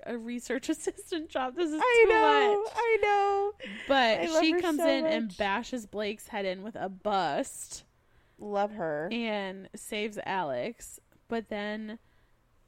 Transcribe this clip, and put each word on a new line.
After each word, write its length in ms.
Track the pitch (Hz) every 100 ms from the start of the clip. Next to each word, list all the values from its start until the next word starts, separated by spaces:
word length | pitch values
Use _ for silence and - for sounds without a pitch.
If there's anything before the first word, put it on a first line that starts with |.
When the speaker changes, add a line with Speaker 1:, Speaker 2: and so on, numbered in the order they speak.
| -
Speaker 1:
a 100 | 240
research 520 | 226 240 - 262 -
<laughs> 0 |
assistant 600 | 320 - - - 339 320
job. 260 | 285 254 269
This 160 | 330
is 80 | 311
Speaker 2:
I 220 | 494 466
Speaker 1:
too 80 | 440
Speaker 2:
know, 480 | 440 440 427 415 415
Speaker 1:
much." 100 | 440 -
Speaker 2:
I 220 | 466 440
know. 500 | 415 403 403 403 403 415 220 208 -
Speaker 1:
But 320 | 277 233 220
Speaker 2:
I 60 | 339
love 180 | 320
Speaker 1:
she 80 | 320
Speaker 2:
her 80 | 349
Speaker 1:
comes 180 | 349 302
Speaker 2:
so 80 | 330
Speaker 1:
in 160 | 269
and 200 | 320 226 220
Speaker 2:
much. 100 | -
Speaker 1:
bashes 480 | 202 202 233 254 202
Blake's 420 | 202 208 214 -
head 160 | 208
in 180 | 190 185
with 140 | 208 -
a 120 | 185
bust. 920 | 185 208 196 160 156 269 - - - - _ _ _ _ -
Speaker 2:
Love 320 | 208 202 208
her. 380 | 208 165 147 170
Speaker 1:
And 580 | 233 226 208 190 190 190
saves 460 | - - 214 214 208 -
Alex. 720 | 190 156 131 208 233 - - _ _ -
But 220 | 233 214
then, 500 | 208 208 214 214 226 _ _ _ _ _ _